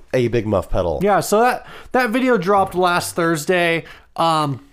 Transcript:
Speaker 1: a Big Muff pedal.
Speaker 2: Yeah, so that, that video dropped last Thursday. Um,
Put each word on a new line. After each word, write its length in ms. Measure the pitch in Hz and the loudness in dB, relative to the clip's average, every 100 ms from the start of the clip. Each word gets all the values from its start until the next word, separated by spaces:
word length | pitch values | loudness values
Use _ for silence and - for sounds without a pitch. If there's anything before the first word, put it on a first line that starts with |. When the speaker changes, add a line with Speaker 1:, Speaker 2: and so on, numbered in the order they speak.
| - | -4
Speaker 1:
a 160 | 131 120 | -2 0
Big 180 | 117 107 | 0 0
Muff 220 | 98 - | -2 0
pedal. 320 | 101 87 76 | -2 0 0
Speaker 2:
Yeah, 160 | 202 185 | 0 0
so 220 | 143 208 | 2 2
that, 260 | 247 - - - - | 2 0 -8 -20 -4
that 200 | 247 240 | -2 0
video 260 | 247 254 226 | 0 2 0
dropped 360 | 170 202 190 | 2 2 0
last 440 | 175 180 175 - - | 0 0 0 -2 -2
Thursday. 680 | 165 165 147 180 170 165 165 - - - | 0 0 0 0 2 -2 -6 -18 -14 -2
Um, 500 | 165 156 147 123 - | 0 2 0 -4 -12